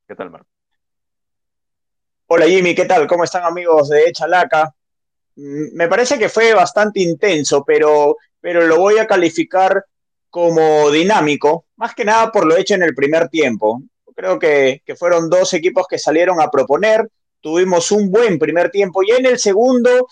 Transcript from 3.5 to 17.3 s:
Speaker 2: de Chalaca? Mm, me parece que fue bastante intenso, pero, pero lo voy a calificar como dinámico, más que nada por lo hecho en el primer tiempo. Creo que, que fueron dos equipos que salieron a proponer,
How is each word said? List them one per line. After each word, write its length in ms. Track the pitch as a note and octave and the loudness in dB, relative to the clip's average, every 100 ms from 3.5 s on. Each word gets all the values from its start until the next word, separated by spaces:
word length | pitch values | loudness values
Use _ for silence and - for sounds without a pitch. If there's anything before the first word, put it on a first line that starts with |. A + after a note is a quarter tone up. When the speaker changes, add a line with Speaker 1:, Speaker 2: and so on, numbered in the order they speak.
| F3 F3 D#3 C#3+ | -4 0 2 2
Speaker 2:
de 240 | D3+ E3 | 2 2
Chalaca? 600 | E3 D#3+ F3+ E3+ D#3 D#3 _ _ _ _ _ _ | -2 -2 0 0 0 -2 _ _ _ _ _ _
Mm, 400 | - C#3+ D3 D3+ | -20 -12 -8 -8
me 140 | E3 E3+ | -4 -2
parece 280 | G3 B3 C#4+ | 0 0 -2
que 120 | G3+ | -2
fue 260 | A3 A3+ | 0 2
bastante 460 | G#3+ E3+ G#3 G#3+ G3+ | 4 2 0 -2 -2
intenso, 640 | F3 D#3 G#3 D#3 C#3 C#3+ | -4 -2 -2 -2 0 -2
pero, 520 | C#3+ D3+ D3+ D3+ D3 D3+ _ _ | 0 2 2 2 2 -2 _ _
pero 200 | E3+ E3+ E3 | -4 0 2
lo 100 | D#3+ | 2
voy 200 | G3 G#3+ | 2 2
a 80 | A3 | 2
calificar 760 | F#3+ E3 E3 C#3+ F#3 F#3 G3 - _ _ _ _ | 0 0 -2 -4 0 0 -2 -6 _ _ _ _
como 600 | F3 E3+ D#3+ D#3 D3+ D3 | -2 0 2 2 4 2
dinámico, 760 | D3+ F3+ G#3 D3+ C#3 D3 E3 _ - | 2 2 0 0 0 0 -2 _ -12
más 180 | A#3 | -10
que 100 | - | -6
nada 280 | G#3 A3+ A3 | -2 0 0
por 120 | G#3+ | 0
lo 120 | D#3 E3+ | 2 0
hecho 180 | F#3+ | 0
en 80 | G3 | 0
el 100 | E3+ | -2
primer 360 | B2 C#3+ D#3+ E3 | -2 0 0 -2
tiempo. 540 | D#3+ C3+ G#2+ G#2+ A#2+ - _ _ - | -2 -2 -2 -4 -4 -10 _ _ -10
Creo 240 | F#3 F3+ | -6 -2
que, 420 | E3 C#3+ C3 C#3+ | 0 2 0 -2
que 120 | - C3+ | -10 -6
fueron 340 | F3 E3+ E3 | -2 0 0
dos 220 | F3+ F#3 | 0 0
equipos 340 | F3 F3 F3 F3+ | -2 -2 -2 -4
que 80 | D#3 | -4
salieron 440 | - D#3 F3+ F3 | -2 0 2 0
a 100 | D3+ | 0
proponer, 580 | - E3+ F#3 G#3+ A3 A3 _ _ | 0 0 0 2 0 -2 _ _